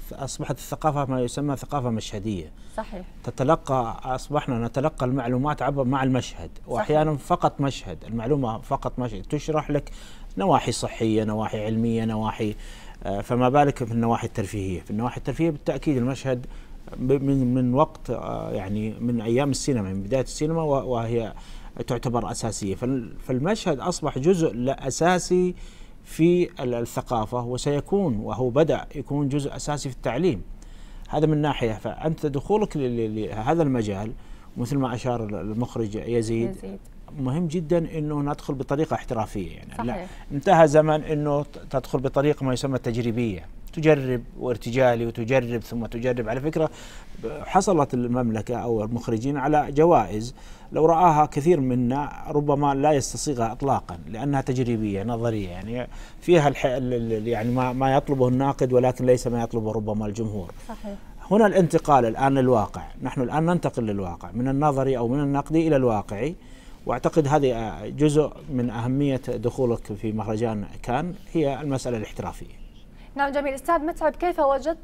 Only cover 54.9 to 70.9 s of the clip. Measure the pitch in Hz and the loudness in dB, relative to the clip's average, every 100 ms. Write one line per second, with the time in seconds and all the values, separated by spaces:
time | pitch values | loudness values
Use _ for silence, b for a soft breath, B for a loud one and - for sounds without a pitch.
54.9 | 98 107 117 117 110 92 87 98 123 120 | -2 -2 0 0 0 -4 -6 -8 -6 -8
55.9 | B B - - 175 143 131 139 127 127 | B B -4 4 6 6 2 0 0 0
56.9 | 123 113 110 110 110 117 123 127 127 135 | 0 0 -2 0 0 0 0 0 2 4
57.9 | 139 147 135 123 127 139 135 131 123 127 | 4 2 2 4 4 2 2 2 4 4
58.9 | 123 127 127 127 120 117 117 110 110 107 | 4 4 4 2 -2 -2 -2 -2 -2 -2
59.9 | 107 107 104 110 104 87 - - 226 208 | -2 -2 -4 -4 -4 -8 -12 -14 -12 -10
60.9 | 196 - - - 202 208 185 160 160 - | -12 -14 -12 2 6 6 6 6 4 6
61.9 | 139 117 110 135 135 127 117 95 90 - | 6 6 2 4 6 6 6 2 -4 -12
62.9 | - 131 - 123 151 160 175 147 - 110 | -8 -4 -2 0 2 2 2 0 -2 -2
63.9 | 101 92 85 87 113 127 135 151 135 135 | -2 -4 -8 -8 -2 0 2 2 2 2
64.9 | 127 117 139 143 139 - 160 165 143 123 | 2 0 0 0 0 0 2 4 4 4
65.9 | 107 - 101 143 180 B B B B - | 2 -2 -4 -6 -6 B B B B -6
66.9 | 120 165 165 139 151 135 113 110 78 107 | -2 2 4 4 4 4 2 -4 -6 -8
67.9 | 131 151 147 147 - - 127 123 113 120 | 2 4 4 2 -2 -6 -2 -2 -2 0
68.9 | 135 143 131 - 110 117 - 123 110 - | 2 2 0 -2 -2 -2 0 0 0 -4
69.9 | 104 110 107 104 107 117 107 98 - - | -6 -4 -2 -2 0 0 -2 -6 -8 -4